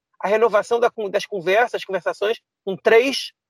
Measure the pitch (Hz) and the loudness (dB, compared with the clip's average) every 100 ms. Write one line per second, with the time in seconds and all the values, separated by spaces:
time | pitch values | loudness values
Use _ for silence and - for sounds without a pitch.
0 | _ - 185 220 226 202 - 233 233 - | _ -8 -2 2 2 2 0 0 0 -2
1 | 196 190 - 202 165 208 247 190 - 190 | -6 -6 -6 -6 0 2 0 -2 -6 -6
2 | 185 - 202 226 _ _ 196 185 214 226 | -6 -4 -4 -6 _ _ -8 -2 4 4
3 | 269 240 - - _ | 4 -2 -10 -16 _